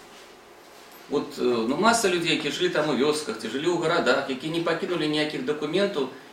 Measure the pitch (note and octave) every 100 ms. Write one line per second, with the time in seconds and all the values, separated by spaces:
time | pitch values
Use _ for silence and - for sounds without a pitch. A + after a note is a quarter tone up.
0 | - - - - - - - - - -
1 | - C#3 - B2+ B2 A#2+ A2+ D3 G#3+ A#3
2 | G3 F3 D#3+ - D3 - F3 E3+ D3+ C3
3 | C#3+ D3 - A2 A2+ B2 D#3+ E3+ D#3 F3
4 | - C#3 C3+ C3 D#3 E3 E3 E3 F#3+ F3
5 | D3+ D3+ D3+ C#3+ B2+ D3 D3 F3 G3 D3+
6 | B2+ - -